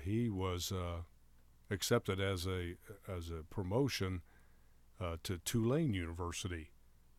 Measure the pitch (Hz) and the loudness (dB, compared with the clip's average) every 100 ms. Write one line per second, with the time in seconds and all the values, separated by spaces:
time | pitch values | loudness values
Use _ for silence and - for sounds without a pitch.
0 | 82 113 120 95 92 90 - 95 87 85 | 0 2 2 2 0 0 -2 -2 -2 -4
1 | 85 - - - - - - 101 - 120 | -8 -14 -20 -20 -20 -14 -4 -2 4 4
2 | - 95 98 95 92 92 87 90 - 104 | 4 0 2 2 0 0 -2 -6 -12 -14
3 | - 90 85 82 76 - 90 113 139 - | -8 -6 -4 -6 -6 -4 0 2 2 2
4 | 95 90 - - - - - - - - | 0 -2 -6 -20 -20 -20 -20 -20 -18 -6
5 | 87 82 - 87 - 120 113 143 156 98 | -4 -4 -4 -4 0 2 4 4 4 2
6 | 85 85 87 - 95 82 76 - - - | 0 -2 -4 -2 -4 -4 -8 -16 -20 -20
7 | - | -20